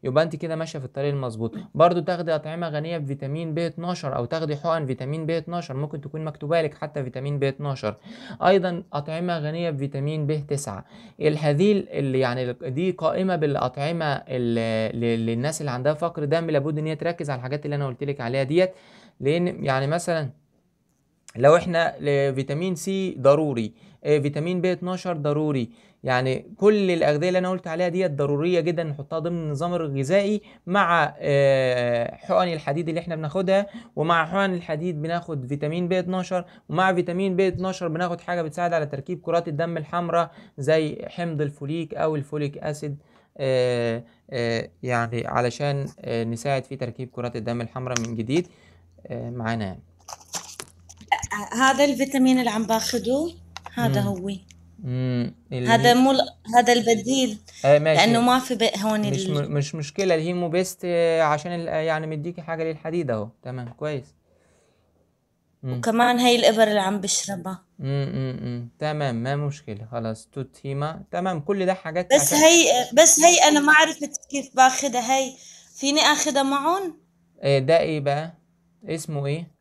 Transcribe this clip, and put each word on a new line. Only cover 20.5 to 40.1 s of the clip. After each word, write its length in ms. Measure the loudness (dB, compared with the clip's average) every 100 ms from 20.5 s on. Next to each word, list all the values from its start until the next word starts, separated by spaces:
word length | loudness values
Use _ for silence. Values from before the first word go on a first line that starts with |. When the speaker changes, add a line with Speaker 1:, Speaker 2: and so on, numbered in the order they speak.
| _ _ _ _ _ _ _ -18 4
Speaker 1:
لو 200 | 6 6
إحنا 380 | 4 0 0 0
ل-، 340 | 0 2 2
فيتامين 400 | -2 -4 -4 -4
سي 420 | -4 -4 -4 -4 2
ضروري، 540 | 6 6 4 -2 -4 -8 -20 _
آه، 140 | 0 2
فيتامين 420 | 2 -2 -2 0
ب 40 |
اتناشر 520 | 0 -2 -4 -6 -6 -4
ضروري، 540 | -2 0 0 0 -2 -8 _ _
يعني 420 | -2 0 0 -2 -6 2
كل 340 | 4 4 2
الأغذية 380 | 2 2 2 2
اللي 100 | 0
أنا 120 | 0
قلت 160 | -4 -6
عليها 220 | -2 -2
ديت 220 | 0 -2
ضرورية 500 | 0 0 0 2 2
جدًا 220 | 0 -2
نحطها 360 | -4 -6 -6 -6
ضمن 180 | -4 -4
النظام 380 | -4 -4 -2
الغذائي 680 | -2 -2 -2 0 2 2 -2 -4 -18 -2
مع، 480 | 0 4 4 2 0
آه، 960 | 0 4 4 4 2 2 0 0 -2
حقن 340 | -6 0 2 2
الحديد 400 | -2 -4 -2 -2
اللي 120 | -4
إحنا 160 | -4 -6
بناخدها، 500 | -4 -2 2 2 0 -8 -12 -4
ومع 300 | 2 2 2
حقن 280 | 0 0
الحديد 480 | -2 -4 -6 -4 -4
بناخد 440 | -4 -4 -4 -8 -6
فيتامين 420 | -4 -4 -2 0
ب 40 |
اتناشر، 520 | -2 -2 -4 -2 -4 -6 -18 _
ومع 260 | 0 2
فيتامين 420 | 2 0 0 0 2
ب 40 |
اتناشر 480 | 2 0 -6 -4 -4
بناخد 320 | -2 -4 -4
حاجة 220 | -4 -4
بتساعد 300 | -4 -2 0
على 140 | 0 -2
تركيب 340 | -6 -8 -8
كرات 280 | 0 0 0
الدم 280 | -4 -2 -4
الحمراء 540 | -4 -4 0